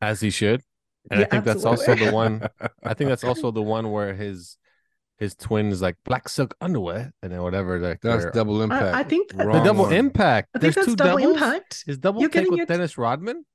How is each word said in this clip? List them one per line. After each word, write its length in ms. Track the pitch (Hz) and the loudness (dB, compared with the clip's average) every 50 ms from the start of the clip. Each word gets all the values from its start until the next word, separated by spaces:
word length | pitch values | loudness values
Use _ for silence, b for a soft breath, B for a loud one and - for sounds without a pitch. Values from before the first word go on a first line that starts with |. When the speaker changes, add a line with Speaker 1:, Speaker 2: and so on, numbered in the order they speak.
Speaker 1:
As 200 | 107 107 110 104 | -4 -2 -2 -2
he 80 | 107 104 | -2 -2
should. 320 | - - 110 104 113 131 - _ _ _ _ _ _ _ _ - | 0 0 2 2 2 0 -2 _ _ _ _ _ _ _ _ -2
And 120 | - 101 | 2 2
Speaker 2:
Yeah, 40 | 101 | 2
Speaker 1:
I 40 | - | 2
think 140 | - - 104 | 2 0 2
that's 200 | 117 107 98 - | 2 0 2 2
also 260 | 117 117 117 - - | 2 2 2 4 2
Speaker 2:
absolutely. 160 | 120 110 110 | 4 4 4
Speaker 1:
the 60 | 104 104 | 2 2
one, 340 | 110 113 110 110 110 107 104 _ - - | 2 2 0 0 -2 -6 -8 _ -8 -10
Speaker 3:
<laughs> 180 | - _ _ - | -10 _ _ -6
Speaker 1:
I 100 | 113 110 | -6 -2
think 160 | - 147 135 | -2 0 0
that's 140 | 127 - - | 0 0 0
also 280 | 123 127 330 311 120 | -2 -2 0 -2 -4
the 100 | 107 110 107 | -2 -2 -2
one 280 | 107 110 113 113 110 | -2 -2 -2 -2 -4
where 220 | 104 104 104 101 95 | -4 -4 -4 -4 -6
his, 440 | 95 104 101 98 90 85 - - _ _ _ _ _ _ _ _ _ _ _ _ | -8 -8 -10 -10 -12 -14 -20 -20 _ _ _ _ _ _ _ _ _ _ _ _
his 160 | - 107 98 - | -8 -8 -8 -8
twin 340 | - - - 110 107 107 104 | -8 -6 -2 0 0 0 0
is 120 | 98 90 | -2 -2
like, 140 | 92 90 85 _ - | -2 -4 -4 _ -4
"Black 240 | - - - - | -4 -4 -4 -4
silk 280 | - - - 135 - - - | -6 -4 -4 -4 -4 -4 -8
underwear," 540 | - 180 180 120 92 85 85 107 127 139 - - - | -6 -4 -4 -4 -4 -4 -6 -8 -8 -12 -14 -14 -12
and 80 | 90 | -10
then 100 | 90 90 | -8 -6
whatever, 380 | 90 87 90 98 95 90 90 87 | -4 -4 -2 -2 -2 -2 -2 -2
like, 220 | 87 87 82 - | -2 -4 -4 -4
Speaker 3:
That's 220 | - 113 117 113 85 | -2 -2 0 0 -2
Speaker 1:
they're 80 | 85 - | -2 -2
Speaker 3:
Double 260 | 117 110 107 104 107 | -2 0 0 0 0
Speaker 2:
I, 40 | 110 | 0
Speaker 3:
Impact. 300 | 110 107 - - 95 90 | 0 0 0 0 0 0
Speaker 2:
I 80 | - - | -2 -2
think 260 | 160 311 349 403 - | 0 0 0 0 -2
that 80 | - | -4
Speaker 1:
The 100 | 381 - | -2 0
Speaker 3:
Wrong 160 | 104 110 - - | 2 4 4 4
Speaker 1:
Double 180 | 202 214 202 190 | 4 4 4 4
Speaker 3:
one. 80 | - 160 | 4 4
Speaker 1:
Impact. 560 | 196 269 277 - - 202 156 123 104 - _ - | 2 2 2 2 2 4 4 4 2 0 _ -2
Speaker 2:
I 60 | 247 | 0
think 20 | 156 | 2
Speaker 1:
There's 120 | 160 - | 2 4
Speaker 2:
that's 120 | 381 392 | 2 2
Speaker 1:
two 80 | 240 233 | 2 2
Speaker 2:
Double 200 | 190 - - - - | 4 4 4 4 4
Speaker 1:
doubles? 160 | 247 330 320 | 4 4 4
Speaker 2:
Impact. 460 | 302 294 233 285 381 - - - - - | 4 2 0 -2 -4 -8 -12 -16 -14 -8
Speaker 1:
Is 100 | 151 139 131 | -8 -6 -2
Double 200 | 131 190 202 226 | -2 -2 0 2
Speaker 2:
You're 100 | 269 311 | 0 2
Speaker 1:
Take 40 | - | 2
Speaker 2:
getting 180 | - 381 370 | 2 2 2
Speaker 1:
with 100 | 349 349 | 0 0
Speaker 2:
it 60 | 339 | 0
Speaker 1:
Dennis 300 | - 170 175 180 151 - | -2 -2 -2 -2 -4 -4
Rodman? 480 | - 120 113 127 147 180 226 269 339 294 _ | -2 -2 -2 -2 -2 -6 -8 -10 -10 -12 _